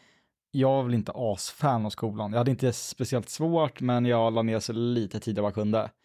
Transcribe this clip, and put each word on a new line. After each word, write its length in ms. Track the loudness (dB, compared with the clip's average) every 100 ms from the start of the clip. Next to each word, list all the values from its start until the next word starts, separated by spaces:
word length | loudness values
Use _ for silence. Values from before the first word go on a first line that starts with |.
| _ _ _ _ _
jag 180 | 2 4
var 140 | 4
väl 120 | 2
inte 180 | 0 0
asfan 720 | -2 -2 -2 -6 -2 0 2 -2
av 40 |
skolan. 400 | -4 -6 -4 -2
Jag 60 | 0
hade 120 | 2
inte 220 | 2 0
speciellt 560 | -2 -6 -8 -4 -4 -4
svårt, 520 | -4 0 2 0 0
men 260 | 0 2 4
jag 260 | 4 4
la 100 | 2
ner 180 | 0 0
så 120 | -2
lite 480 | -2 0 0 -2 -4
tid 180 | -4 0
jag 60 |
bara 80 | 0
kunde. 380 | 0 0 0 0 -8